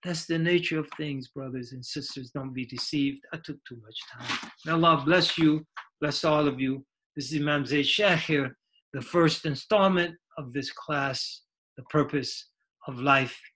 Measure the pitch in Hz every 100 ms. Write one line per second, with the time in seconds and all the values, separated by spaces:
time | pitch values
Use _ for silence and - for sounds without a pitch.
0 | 180 165 - 165 165 175 175 160 151 -
1 | 151 139 131 - 131 131 120 131 123 -
2 | 139 - 123 143 131 127 127 123 - 151
3 | 139 139 - 160 165 143 - 120 107 110
4 | - 120 123 - - - 156 165 165 156
5 | 139 180 170 - 160 156 156 - - _
6 | - - 170 151 147 131 131 135 - _
7 | _ - 127 151 147 147 127 143 143 -
8 | 208 170 - 151 135 - _ _ _ 139
9 | 123 175 165 160 160 135 - 214 190 185
10 | 170 165 _ - 135 127 135 - - 147
11 | 139 131 - - _ _ _ - 120 151
12 | 143 143 120 - - _ _ _ - 127
13 | 135 135 131 - -